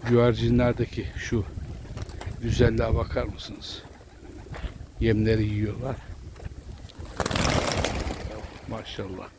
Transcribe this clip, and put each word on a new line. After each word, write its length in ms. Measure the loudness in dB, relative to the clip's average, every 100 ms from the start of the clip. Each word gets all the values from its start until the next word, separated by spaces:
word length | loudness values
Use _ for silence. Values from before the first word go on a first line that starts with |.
| 6
Güvercinlerdeki 960 | 6 8 6 4 6 4 2 -2 -2 -6 -6
şu 280 | -2 0 0 -6 -8 -10 -10 -10 -8 -8 -10 -6
güzelliğe 520 | -2 6 6 6 4
bakar 300 | 2 2 0
mısınız? 580 | -2 -6 -10 -12 -12 -12 -14 -18 -20 -18 -18 -16 -12 -8 -8 -8 -14 0
Yemleri 440 | 4 6 6 4
yiyorlar. 520 | 4 2 0 -2 -6 -6 -8 -14 -14 -12 -12 -12 -14 -14 -16 -14 -14 -4 0 2 4 4 2 2 2 0 -4 -6 -8 -10 -12 -14 -10
Maşallah. 600 | -8 -8 -8 -8 -8 -12